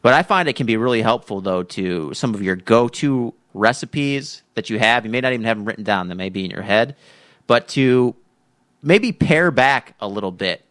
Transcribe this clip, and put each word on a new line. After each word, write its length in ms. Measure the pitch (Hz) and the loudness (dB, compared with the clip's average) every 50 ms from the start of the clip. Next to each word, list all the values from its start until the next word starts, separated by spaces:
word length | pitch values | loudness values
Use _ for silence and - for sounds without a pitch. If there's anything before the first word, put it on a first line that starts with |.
But 100 | - 117 | 6 4
I 100 | 127 151 | 4 4
find 240 | 180 - 202 185 175 | 2 2 0 0 0
it 80 | 147 117 | -2 -2
can 100 | - 131 | -2 0
be 100 | 110 113 | 0 0
really 240 | 110 117 127 123 113 | 0 0 0 0 2
helpful, 400 | 110 113 120 - - - 107 98 | 2 0 0 0 -4 -8 -10 -6
though, 220 | 92 98 92 92 | -4 -2 -2 -2
to 500 | 90 - - - 92 92 90 85 78 71 | -4 -6 -8 -6 -4 -4 -4 -4 -6 -8
some 220 | 85 - - 123 107 | -8 -6 -4 -4 -4
of 80 | 101 | -4
your 140 | 101 92 92 | -2 -4 -4
go-to 760 | 92 - - 113 117 120 117 - - - 143 135 127 120 113 - _ _ _ _ | -4 2 4 4 4 4 2 -2 -4 -2 -2 -2 -2 -4 -6 -8 _ _ _ _
recipes 880 | 98 104 113 123 - - - - 143 143 139 139 139 135 - - - _ _ _ | 0 0 0 2 0 -8 -8 -6 -4 -2 -2 -2 -4 -6 -10 -16 -18 _ _ _
that 140 | 113 - - | -10 -6 -4
you 100 | 110 110 | -2 2
have. 280 | 117 110 120 123 110 | 2 4 2 2 0
You 40 | 110 | -2
may 120 | 113 127 | -4 -2
not 100 | 127 131 | -2 -2
even 140 | 127 117 110 | -2 -2 -2
have 100 | 113 113 | -2 -2
them 80 | 107 101 | -2 -4
written 200 | 110 107 - 104 | -8 -8 -6 -2
down. 240 | 104 104 95 90 90 | -2 -2 -2 -2 -6
They 60 | 87 | -8
may 140 | 90 92 95 | -8 -8 -6
be 160 | 92 98 95 | -6 -6 -8
in 60 | 90 | -6
your 100 | - - | -8 -10
head. 340 | 92 95 101 110 120 135 143 _ _ _ _ _ _ _ _ _ _ | -2 0 2 2 2 0 -4 _ _ _ _ _ _ _ _ _ _
But 220 | - 120 120 - - | 2 2 2 2 -2
to 460 | - 139 135 127 123 127 123 123 - _ _ _ _ _ _ _ _ _ _ _ _ _ | -2 0 2 4 4 4 2 0 -2 _ _ _ _ _ _ _ _ _ _ _ _ _
maybe 300 | - 143 180 214 220 240 | 2 2 2 4 2 0
pare 380 | 185 _ 156 143 175 156 175 175 | -2 _ 2 2 4 4 4 2
back 440 | 143 127 127 135 139 123 - - _ _ | 4 4 4 4 2 0 -2 -8 _ _
a 80 | 107 | -10
little 240 | 101 98 104 101 95 | -6 -6 -4 -6 -6
bit 300 | 90 85 98 92 85 - _ _ | -6 -4 -4 -4 -4 -6 _ _